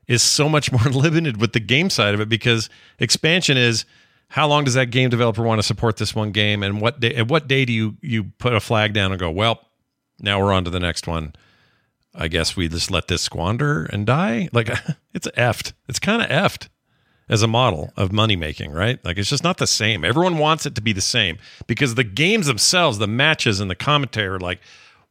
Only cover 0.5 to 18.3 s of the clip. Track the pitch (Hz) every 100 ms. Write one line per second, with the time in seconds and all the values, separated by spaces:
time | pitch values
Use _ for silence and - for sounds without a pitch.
0.5 | 151 - 131 131 135 156 160 160 107 113
1.5 | - 101 127 190 - 104 104 107 113 123
2.5 | 113 110 - - - 113 - 156 180 156
3.5 | 131 120 110 - _ _ _ _ - 151
4.5 | 147 139 123 127 123 127 117 117 107 117
5.5 | 110 - 107 117 104 107 110 107 98 104
6.5 | 104 98 104 110 - 117 120 113 160 147
7.5 | 135 123 113 110 - 143 113 95 - 123
8.5 | 117 - 113 107 104 95 95 87 85 113
9.5 | 113 _ _ _ _ _ - 101 101 101
10.5 | 95 87 90 90 82 - 82 78 - _
11.5 | _ _ _ _ _ _ - 80 85 78
12.5 | - 82 82 - 90 - 85 - 85 85
13.5 | 117 147 147 78 101 104 139 202 233 190
14.5 | 117 110 123 - - _ 175 - - 120
15.5 | - - - - - - 226 208 139 190
16.5 | - - _ _ _ _ _ - 107 113
17.5 | 117 127 80 - - 95 104 110